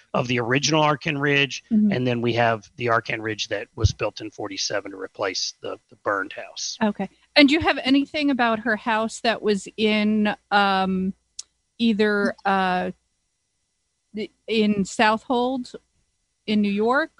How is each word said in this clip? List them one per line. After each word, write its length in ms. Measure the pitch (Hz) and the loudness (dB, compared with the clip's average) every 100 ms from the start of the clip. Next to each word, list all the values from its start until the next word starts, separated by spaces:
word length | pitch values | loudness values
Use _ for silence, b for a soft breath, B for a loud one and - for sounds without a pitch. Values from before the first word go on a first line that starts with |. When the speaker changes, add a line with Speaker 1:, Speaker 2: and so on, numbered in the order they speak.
| b | b
Speaker 1:
of 140 | - 123 | -4 0
the 120 | 123 | 0
original 440 | 117 135 139 156 | 0 0 2 2
Arkin 340 | 151 151 170 143 | 2 0 -4 -2
Ridge, 460 | 143 143 139 - - | 0 2 0 -4 0
Speaker 2:
Mm-hmm. 200 | 220 208 | 2 2
Speaker 1:
and 140 | 127 127 | 2 0
then 160 | 120 | 0
we 120 | 120 | 0
have 360 | 117 117 113 - - | 2 2 0 -6 -6
the 140 | 120 | 0
Arkin 340 | 113 - 117 | 0 -2 -6
Ridge 240 | 110 104 - | -6 -6 -6
that 220 | 101 117 127 | -6 -8 -8
was 160 | 104 | -8
built 300 | - 110 - | -4 -6 -6
in 80 | 107 | -14
forty-seven 640 | - 104 95 - 101 98 | -10 -10 -8 -6 -6 -8
to 60 | 95 | -12
replace 580 | 92 - 101 90 - - | -12 -6 -6 -4 -8 -10
the, 180 | 101 95 _ | -12 -12 _
the 60 | 110 | -10
burned 380 | 110 101 95 | -4 -4 -4
house. 440 | - 101 - - - | -10 -16 -12 -10 -2
Speaker 2:
Okay. 260 | 220 208 190 b b 294 | -2 -2 -8 b b 4
And 140 | 285 | 6
do 60 | 311 | 6
you 60 | |
have 180 | 320 285 | 2 0
anything 480 | 254 277 277 311 285 | 2 2 2 -2 0
about 300 | 254 240 220 | 2 0 0
her 160 | 233 208 | -2 -2
house 460 | 247 220 226 - | -2 -2 -2 -4
that 200 | 233 214 | -2 0
was 260 | 208 202 - - | 0 -2 -4 -2
in, 580 | 214 214 208 214 208 - - | 0 2 2 2 0 -2 0
um, 600 | 202 196 190 190 190 190 - _ - - _ _ - | 2 4 2 0 -2 -4 -6 _ -20 -20 _ _ -2
either, 560 | 233 208 214 202 202 - 196 | 0 2 2 2 0 -2 0
uh, 460 | 196 185 180 185 - _ _ _ _ _ _ _ _ _ _ _ | 0 0 0 -4 -8 _ _ _ _ _ _ _ _ _ _ _
the, 160 | 208 208 _ - | -10 -10 _ -2
in 400 | 220 208 208 185 | 2 2 2 0
Southold 840 | - 214 220 - 240 247 262 247 - _ _ _ _ _ _ - | 2 2 2 0 0 0 -4 -8 -16 _ _ _ _ _ _ -2
in 160 | 214 | 0
New 100 | 202 | 0
York? 400 | 202 220 269 311 _ | 0 2 2 -2 _